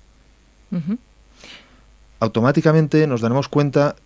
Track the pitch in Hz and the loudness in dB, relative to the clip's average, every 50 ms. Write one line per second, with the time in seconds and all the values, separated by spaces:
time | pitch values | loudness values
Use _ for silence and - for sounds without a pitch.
0 | _ _ _ _ _ _ _ _ _ _ _ _ _ - 185 175 147 170 220 247 | _ _ _ _ _ _ _ _ _ _ _ _ _ -10 -10 -8 -6 -6 -8 -8
1 | _ _ _ _ _ _ _ - - - - - - _ _ - _ _ _ _ | _ _ _ _ _ _ _ -20 -20 -20 -20 -20 -20 _ _ -20 _ _ _ _
2 | _ _ - - 113 110 - 113 113 131 143 165 156 160 156 160 156 139 - 156 | _ _ -8 -4 -4 -4 -2 0 0 0 2 2 2 2 2 2 2 2 2 2
3 | 156 147 127 113 113 113 120 139 135 - - 143 147 143 135 147 143 143 - - | 2 2 0 -2 -2 -2 -2 -2 -2 -2 -2 -2 0 0 0 0 0 0 -2 -6
4 | _ | _